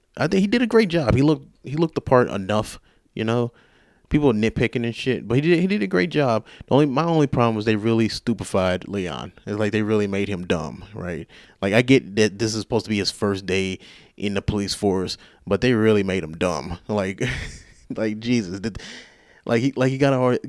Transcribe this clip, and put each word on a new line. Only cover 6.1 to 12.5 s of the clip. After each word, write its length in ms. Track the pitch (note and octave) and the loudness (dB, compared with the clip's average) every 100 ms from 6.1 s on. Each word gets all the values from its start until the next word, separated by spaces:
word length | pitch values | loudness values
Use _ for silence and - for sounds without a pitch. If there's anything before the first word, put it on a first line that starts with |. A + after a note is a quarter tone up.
job. 340 | D3 C3+ A2 - - - | 0 0 0 -4 -14 0
The 60 | |
only, 120 | C3 D3+ | 2 4
my 180 | B2+ | 2
only 220 | E3 E3 C#3+ | 2 2 2
problem 300 | - A#2 A2 | 2 2 2
was 100 | G#2+ | 0
they 100 | G#2+ | 0
really 320 | G#2+ A2+ A2 | 2 2 2
stupefied 800 | - - A2+ G2 G2+ F#2 F2+ - | -2 -4 -4 -2 0 0 -2 -4
Leon. 460 | G2+ F2+ C#2+ F2 - - | -6 -6 -8 -12 -14 -8
It's 100 | G#2 | -2
like 140 | G#2+ | 0
they 100 | G#2+ | 0
really 240 | G#2 G#2+ G#2 | 0 2 2
made 240 | G2 G2+ | 0 -2
him 160 | G2 F2+ | -4 -4
dumb, 400 | F2 D#2 A#1 - | -4 -4 -10 -16
right? 340 | G#2 F2 D#2+ - - - _ | -12 -10 -10 -12 -18 -20 _
Like, 140 | G2 | 0
I 80 | G#2+ | 2
get 340 | B2 C3+ - G2+ | 4 2 2 0
that 220 | G#2+ G2 | 0 0
this 160 | A2+ | -4